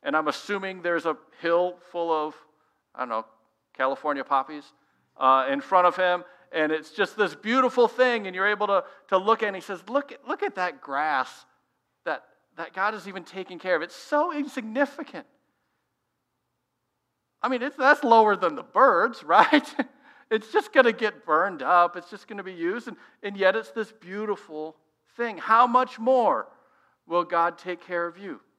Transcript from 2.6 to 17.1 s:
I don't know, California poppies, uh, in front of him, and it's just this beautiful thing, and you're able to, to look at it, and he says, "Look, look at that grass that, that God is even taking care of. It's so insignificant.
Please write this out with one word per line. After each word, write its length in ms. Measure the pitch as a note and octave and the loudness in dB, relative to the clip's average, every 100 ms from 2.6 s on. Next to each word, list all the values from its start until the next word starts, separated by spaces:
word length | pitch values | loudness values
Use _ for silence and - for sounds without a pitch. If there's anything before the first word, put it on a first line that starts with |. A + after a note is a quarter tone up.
| _ _ _ | _ _ _
I 60 | - | -12
don't 80 | B2 | -6
know, 180 | A2 A2 _ _ _ _ _ | -6 -8 _ _ _ _ _
California 480 | C3 C3+ D3+ C#3+ | -4 -2 -4 -4
poppies, 400 | C3 C#3 C3+ D3+ C#3 _ _ _ _ _ | -2 -2 -2 -12 -18 _ _ _ _ _
uh, 320 | C3 C3 C3 | 4 4 2
in 100 | C#3 | -4
front 260 | C#3 F#3+ F3+ | 2 4 4
of 100 | F3 | 2
him, 280 | F#3 F3+ F3 _ _ | 0 -2 -6 _ _
and 200 | E3+ D3+ | -2 -2
it's 200 | D#3 D3+ | -2 -6
just 240 | - F#3+ - | -4 -4 0
this 180 | G#3 | -4
beautiful 540 | - G#3+ B3+ B3+ B3+ A#3 | -4 -2 0 2 2 2
thing, 380 | - B3+ A#3 G3 | 4 0 0 -4
and 80 | |
you're 140 | F#3 G3 | -2 -2
able 200 | G#3 G#3 | 0 0
to, 160 | G3 F3+ - _ | 0 -2 -16 _
to 100 | F#3+ | 0
look 240 | G3 A3 | 2 0
at 40 | G#3+ | 0
it, 20 | |
and 80 | F#3+ | -6
he 60 | |
says, 200 | - F#3 F3+ | -10 -12 -4
"Look, 240 | C4 C#4+ A#3+ A3 | -4 -4 -16 -10
look 160 | D#4 | -6
at 120 | G4+ | -6
that 260 | - F3+ D3 | -4 -6 -6
grass 640 | - C3+ D#3 C#3 B2+ - _ _ _ _ _ _ | -8 -4 -2 -2 -4 -8 _ _ _ _ _ _
that, 180 | - C#3+ _ _ _ - | -8 -8 _ _ _ -16
that 160 | E3 | -14
God 220 | - G3+ | -4 -4
is 140 | G#3+ F3+ | -4 -10
even 160 | F#3+ | -14
taking 340 | E3 F#3+ F#3 F3+ | -12 -14 -12 -10
care 180 | F#3 E3+ | -2 -2
of. 60 | |
It's 120 | E3+ | -2
so 380 | - - D4 E4 | -12 -4 -2 0
insignificant. 920 | D4+ D4 - A3 A3 C#4 - D#4+ F3 C3 _ _ _ _ _ _ _ _ _ _ _ _ _ _ _ _ _ _ | -4 -6 -8 -6 -2 -2 -2 -16 -16 -18 _ _ _ _ _ _ _ _ _ _ _ _ _ _ _ _ _ _